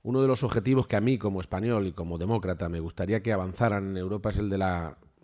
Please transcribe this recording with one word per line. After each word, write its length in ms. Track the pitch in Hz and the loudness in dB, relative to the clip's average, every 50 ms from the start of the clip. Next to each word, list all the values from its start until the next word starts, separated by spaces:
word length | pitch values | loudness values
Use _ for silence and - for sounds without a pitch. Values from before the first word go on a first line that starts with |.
Uno 200 | _ 117 123 131 | _ 0 2 4
de 60 | 135 | 4
los 160 | 135 131 - 139 | 4 4 2 2
objetivos 440 | 113 - 117 98 127 131 131 127 | 0 0 0 2 4 4 4 2
que 80 | - - | 2 0
a 60 | 104 | 2
mí, 160 | 104 120 - | 2 2 2
como 240 | 107 107 104 98 92 | 2 0 -2 -2 -2
español 460 | 90 - - 95 104 120 120 107 98 | -4 -4 -4 -2 0 0 2 2 0
y 40 | 92 | 0
como 260 | 78 - 87 85 85 | -2 -4 -6 -4 -2
demócrata, 520 | 82 85 98 117 110 - 92 90 78 87 85 | -2 0 0 0 0 0 -2 -2 -2 -2 -4
me 100 | 85 85 | -2 -4
gustaría 420 | 80 82 - - 90 95 107 110 | -6 -6 -4 -4 -2 0 0 0
que 120 | 95 113 107 | 0 0 0
avanzaran 560 | 95 92 92 87 - 120 113 104 101 98 98 | 0 -2 -4 -2 0 0 2 2 0 -2 -4
en 80 | 95 | -4
Europa 320 | 92 90 95 104 101 98 107 | -4 -4 -4 -4 -4 -4 -2
es 80 | 95 | -2
el 120 | 101 107 101 | 0 0 0
de 80 | 98 | 0
la 400 | 98 95 92 90 87 85 78 67 - - - _ _ | 2 2 2 0 0 -2 -6 -10 -14 -20 -20 _ _